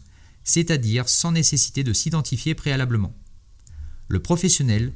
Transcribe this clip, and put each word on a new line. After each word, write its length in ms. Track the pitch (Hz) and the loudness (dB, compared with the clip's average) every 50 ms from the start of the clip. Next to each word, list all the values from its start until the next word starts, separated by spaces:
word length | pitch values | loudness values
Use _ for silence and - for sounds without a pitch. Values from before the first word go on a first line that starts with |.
| - - - - - - - - - | -12 -20 -20 -20 -20 -20 -20 -8 -2
c'est-à-dire 640 | - - 170 165 165 160 143 117 107 110 123 123 - | 0 2 2 2 2 0 0 0 0 0 0 0 0
sans 260 | - - - 170 165 | 0 0 2 2 2
nécessité 500 | 165 147 - 156 135 - - - 147 135 | 2 2 2 2 2 2 0 0 -2 0
de 100 | 123 104 | 0 0
s'identifier 640 | - - 160 156 160 - - 135 117 - 156 160 | 0 0 0 0 0 0 -2 -4 -2 -2 -2 -4
préalablement. 600 | - - 147 135 135 135 123 117 107 98 - - - - - - - - - - - - - - - - - - - - - | -2 -2 -2 0 0 0 0 0 0 0 -2 -6 -10 -18 -20 -20 -20 -20 -20 -20 -20 -20 -18 -16 -14 -12 -12 -12 -12 -6 -4
Le 120 | - 90 | -2 -2
professionnel 720 | - - 175 170 180 180 - - 143 123 104 107 120 127 - | 0 0 0 2 4 2 2 2 2 2 2 2 0 -2 -6